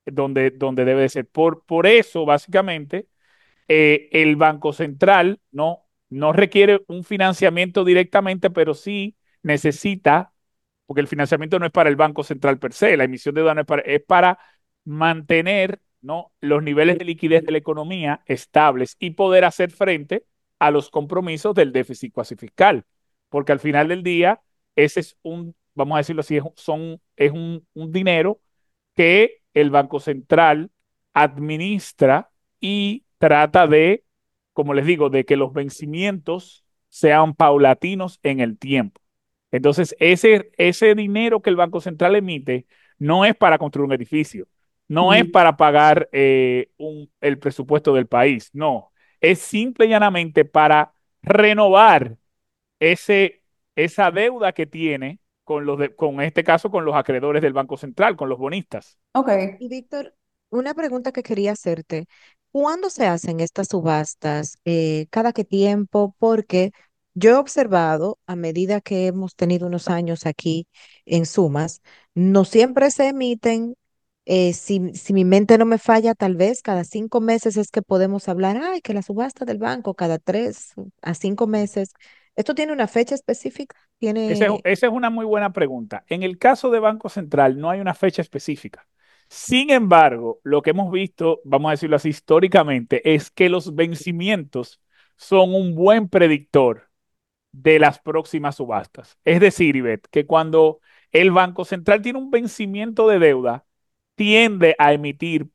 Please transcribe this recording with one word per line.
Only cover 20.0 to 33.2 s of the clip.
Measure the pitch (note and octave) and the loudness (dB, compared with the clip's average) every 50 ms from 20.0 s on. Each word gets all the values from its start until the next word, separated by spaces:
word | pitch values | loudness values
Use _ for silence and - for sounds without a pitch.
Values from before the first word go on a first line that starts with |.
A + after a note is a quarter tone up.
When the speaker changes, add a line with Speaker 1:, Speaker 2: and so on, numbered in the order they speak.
| D3 D3 F3+ A3+ - _ _ _ _ _ _ _ | -4 -8 -8 -8 -8 _ _ _ _ _ _ _
Speaker 1:
a | D3+ D3+ | 0 2
los | D3 D3 D3 - | 2 0 -2 -2
compromisos | - D#3 D3 C#3+ F#3 F#3 F#3 F3 D#3+ D3 - G#3+ G3+ | -6 -8 -6 -4 -6 -6 -6 -6 -8 -6 -6 -2 2
del | F#3+ D#3+ C3+ | 2 0 2
déficit | B2+ C3 - - B2+ - - A#2 - | 0 -4 -4 -4 -10 -14 -14 -12 -10
cuasi | - A2 - A#2+ | -10 -10 -10 -12
fiscal, | - - A2 _ - F#3 G#3 F3 A#2 - _ _ _ _ _ _ _ _ _ | -18 -18 -20 _ 2 2 2 2 0 -6 _ _ _ _ _ _ _ _ _
porque | - C#3+ C#3 C#3+ | -8 -6 -2 -2
al | C#3+ C3+ | -2 -2
final | - D3+ C#3+ C#3+ D3+ D#3+ | -2 -2 0 0 0 -2
del | F3 F#3 F3 | -4 -6 -4
día, | F3+ F3 E3+ E3+ F#3 A3 - _ _ _ _ _ _ _ | -4 -2 0 2 0 0 -2 _ _ _ _ _ _ _
ese | - D3+ - - F#3 | 2 2 2 0 -4
es | E3 - _ _ | -8 -8 _ _
un, | _ E3 E3 F3 E3+ E3+ E3 _ _ _ _ | _ -14 -14 -14 -14 -16 -18 _ _ _ _
vamos | C#3+ C#3 C#3+ D#3 | -6 -4 -2 -2
a | D#3 | -4
decirlo | C#3+ - E3 D#3 | -4 -4 -6 -8
así, | F3+ - D#3 D3 | -6 -4 -4 -4
es | C#3 | -4
un, | A#2+ - | -6 -12
son, | _ - - D#3 D#3 E3 E3 D#3+ E3 _ _ _ | _ -8 -8 -8 -8 -8 -12 -14 -16 _ _ _
es | - C#3+ C#3+ | 0 0 0
un, | D3 E3 E3+ E3 E3+ D#3+ - _ _ | 0 -4 -8 -10 -10 -12 -14 _ _
un | D3+ D#3+ D#3+ | -14 -14 -6
dinero | D#3+ F#3 F#3 F#3 F3 E3 D#3+ F#3+ G#3+ - _ _ _ _ _ _ _ _ _ _ _ | -6 -2 0 0 2 2 0 0 -2 -6 _ _ _ _ _ _ _ _ _ _ _
que | - E3+ E3 F3+ G3+ A3 A3+ - _ _ _ _ | 0 2 4 4 4 4 2 0 _ _ _ _
el | D3 D3+ C#3+ | 0 2 4
Banco | C#3 C#3+ C#3 C3+ - C#3+ | 2 2 0 0 -4 -8
Central | - D#3+ C#3 C3+ - _ E3+ D#3+ E3+ D#3 D3+ D3+ D#3 - _ _ _ _ _ _ _ _ _ | -6 -6 -8 -8 -2 _ 4 4 6 4 4 2 -2 -8 _ _ _ _ _ _ _ _ _
administra | C#3+ D3+ D3 C#3 C#3 D3 D3+ D#3 D#3 E3+ G3 G#3+ G3 - - - _ - C3 C3+ D#3+ A3+ - _ _ _ _ _ _ | 2 2 2 0 -4 -8 -8 -6 -6 -6 -4 -6 -6 -8 -10 -2 _ 2 4 4 2 0 -6 _ _ _ _ _ _
y | - F#3+ G3+ G3+ G3+ G3+ G#3+ C4+ - _ _ | -8 -6 -4 -2 -4 -4 -6 -8 -12 _ _
trata | _ | _